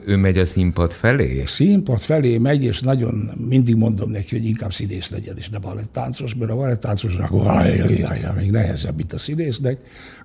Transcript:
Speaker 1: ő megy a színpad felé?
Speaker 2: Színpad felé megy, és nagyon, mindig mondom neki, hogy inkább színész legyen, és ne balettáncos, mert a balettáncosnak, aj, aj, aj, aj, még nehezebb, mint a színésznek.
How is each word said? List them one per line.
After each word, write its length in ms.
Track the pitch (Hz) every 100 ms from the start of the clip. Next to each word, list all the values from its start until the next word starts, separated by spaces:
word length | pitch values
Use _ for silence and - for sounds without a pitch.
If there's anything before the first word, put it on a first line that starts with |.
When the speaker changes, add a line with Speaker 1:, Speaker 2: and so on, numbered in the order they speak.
| -
Speaker 1:
ő 100 | 98
megy 220 | 95 92
a 80 | 87
színpad 460 | 95 87 85 85
felé? 520 | - 110 139 69 65 65
Speaker 2:
Színpad 540 | - 175 202 180 113
felé 360 | - 156 127 113
megy, 260 | 135 147
és 160 | 123 -
nagyon, 520 | 127 135 117 107 110 113 117
mindig 260 | 131 120 113
mondom 340 | 110 101 104
neki, 280 | 104 - 117
hogy 80 | 113
inkább 280 | 110 98
színész 360 | - 98 92 -
legyen, 280 | 98 98 95
és 120 | 87
ne 100 | 104
balettáncos, 760 | 98 101 107 123 127 131 127 120
mert 160 | 113
a 40 | 117
balettáncosnak, 760 | 135 117 110 101 110 92 92
aj, 480 | 98 101 - - -
aj, 220 | - -
aj, 200 | - -
aj, 120 | - -
még 160 | 98
nehezebb, 440 | 110 95 - 92 78
mint 180 | -
a 40 | -
színésznek. 640 | - 156 156 117 131 131 - - - -